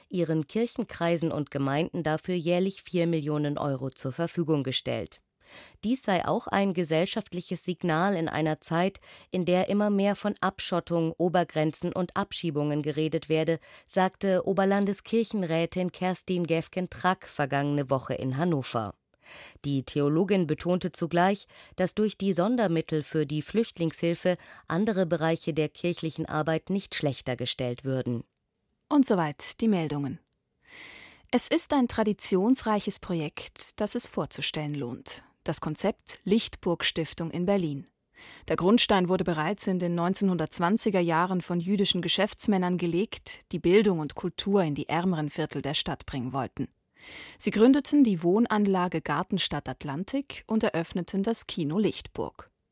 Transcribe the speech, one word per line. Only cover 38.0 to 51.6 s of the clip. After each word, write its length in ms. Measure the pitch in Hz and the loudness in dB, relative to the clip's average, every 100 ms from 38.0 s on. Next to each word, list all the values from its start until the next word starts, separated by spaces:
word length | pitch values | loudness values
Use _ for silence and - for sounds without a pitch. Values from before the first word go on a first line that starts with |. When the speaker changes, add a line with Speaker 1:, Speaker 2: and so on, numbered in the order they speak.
| _ _ - - - | _ _ -20 -14 -4
Speaker 2:
Der 80 | 165 | 0
Grundstein 540 | 170 233 - 202 180 | 6 6 6 4 4
wurde 140 | 185 | 2
bereits 420 | 180 165 156 208 - | 0 0 0 -2 -2
in 140 | 185 | 0
den 160 | 175 175 | 0 0
neunzehnhundertzwanziger 1040 | 170 190 196 175 156 - 175 220 - 190 | 0 2 2 2 -2 0 2 2 2 2
Jahren 420 | 175 165 180 185 | 4 2 2 0
von 180 | - 175 | -2 -2
jüdischen 440 | 170 202 196 185 | 0 2 2 0
Geschäftsmännern 760 | 170 - 202 - - 196 180 180 | 0 2 0 0 2 2 2 0
gelegt, 640 | 175 165 214 - - - - | 0 0 -2 -4 -12 -14 -8
die 80 | 175 | -2
Bildung 400 | 170 190 214 175 | 6 6 6 2
und 140 | 147 | -2
Kultur 480 | - 180 - - 202 | -6 -8 -6 0 2
in 120 | 170 143 | 2 0
die 120 | 143 | -2
ärmeren 440 | 156 180 170 151 | -2 0 0 -2
Viertel 320 | - 151 147 | -2 -4 -4
der 100 | 135 | -4
Stadt 320 | 147 - 151 - | -4 -4 -6 -8
bringen 260 | 135 123 | -6 -4
wollten. 360 | 135 120 - 139 _ _ _ - - - - | -4 -4 -4 -8 _ _ _ -20 -18 -16 -6
Sie 140 | - | -2
gründeten 520 | 202 233 269 - 294 | 6 8 6 4 4
die 200 | 254 185 | 6 4
Wohnanlage 800 | 175 196 240 214 208 190 180 165 | 4 4 4 2 2 2 0 -2
Gartenstadt 640 | - 143 185 185 - 151 - | -2 -4 -2 -2 -2 -4 -6
Atlantik 760 | 131 147 139 190 277 277 - - | -8 -6 -6 -4 -6 -6 -10 -4
und 160 | 220 | 0
eröffneten 580 | 214 160 165 - 170 190 | 0 0 -4 -4 -4 -2
das 240 | 196 233 - | -2 -2 -4
Kino 320 | - | -4